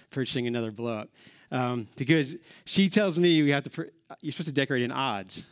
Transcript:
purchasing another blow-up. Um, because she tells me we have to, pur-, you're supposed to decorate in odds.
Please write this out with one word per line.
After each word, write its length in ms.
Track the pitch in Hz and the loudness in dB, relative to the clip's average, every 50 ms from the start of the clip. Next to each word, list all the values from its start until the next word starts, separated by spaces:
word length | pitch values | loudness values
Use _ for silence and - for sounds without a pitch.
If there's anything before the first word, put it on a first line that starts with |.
| _ _ | _ _
purchasing 380 | - 139 127 - - 131 120 120 | -6 -4 -2 -2 -2 -2 -2 -2
another 240 | 117 120 117 110 107 | -2 -2 -4 -4 -6
blow-up. 360 | 107 117 117 113 107 107 - _ _ - - - - _ _ - | -6 -6 -6 -6 -6 -8 -12 _ _ -20 -20 -20 -20 _ _ -2
Um, 340 | 127 123 123 123 120 110 - - | -2 -2 0 -2 -4 -6 -8 -8
because 400 | - 135 123 160 160 143 131 156 - - - - - _ | -6 2 2 4 4 4 0 -4 -8 -14 -20 -20 -20 _
she 240 | - - 190 196 185 | 0 2 4 4 6
tells 320 | - 214 208 190 156 170 | 4 4 4 4 2 4
me 200 | 175 175 165 156 151 | 4 6 6 6 4
we 80 | 143 | 4
have 120 | 143 143 139 | 2 0 -2
to, 60 | - | -6
pur-, 200 | - - 165 - - _ _ _ - - | -8 -8 -10 -10 -12 _ _ _ -20 -12
you're 120 | - 151 - | -10 -8 -6
supposed 160 | - 165 160 | -4 -6 -2
to 60 | 135 | 0
decorate 280 | 139 135 - 139 123 123 | -2 0 0 0 0 0
in 80 | 117 | -2
odds. 560 | 127 131 135 135 107 101 95 95 - - - - | -2 -2 -2 -2 -2 -4 -6 -8 -10 -10 -10 -14